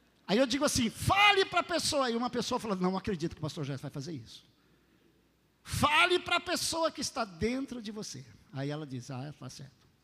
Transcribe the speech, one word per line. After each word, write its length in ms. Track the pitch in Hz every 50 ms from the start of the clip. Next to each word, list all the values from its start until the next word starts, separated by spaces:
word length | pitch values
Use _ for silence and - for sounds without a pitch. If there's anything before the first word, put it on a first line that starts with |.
| _ _ _ _ _ -
Aí 100 | 185 233
eu 80 | 269
digo 180 | 240 226 277 294
assim, 260 | 277 - - 233 208
"Fale 540 | - - - - 370 392 415 415 403 381 381
pra 180 | - - 349 -
pessoa", 460 | - 349 311 - - 311 285 262 247
e 60 | 233
uma 140 | 226 247 240
pessoa 300 | - 247 - - 247 240
fala, 160 | - 226 196
"Não 220 | 185 185 185 190 190
acredito 360 | - 220 202 151 156 165 -
que 60 | -
o 20 |
pastor 240 | 156 151 - 170 143
Jéssica 240 | 131 143 123 - 135
vai 40 | -
fazer 200 | 151 131 175 170
isso." 320 | 127 110 92 - - - _ _ _ _ _ _ _ _ _ _ _ _ _ _ _ _ _ _ _ _ _ _ _ -
Fale 560 | - - - - 294 302 311 349 359 359 359
pra 200 | - - 349 339
pessoa 520 | 349 359 339 - - - 320 330 330 311
que 100 | 302 311
está 240 | 262 - - 269 233
dentro 560 | 196 175 160 208 226 247 269 269 - 240 247
de 100 | 208 214
você. 340 | 208 214 196 - - 127 135 - - - - -
Aí 180 | - 135 139 143
ela 160 | 147 151 156
diz, 240 | 139 127 123 117 -
"Ah, 240 | 135 123 135 151 139 -
tá 120 | 135 127
certo. 340 | - - 139 131 _ _ _ _ _ _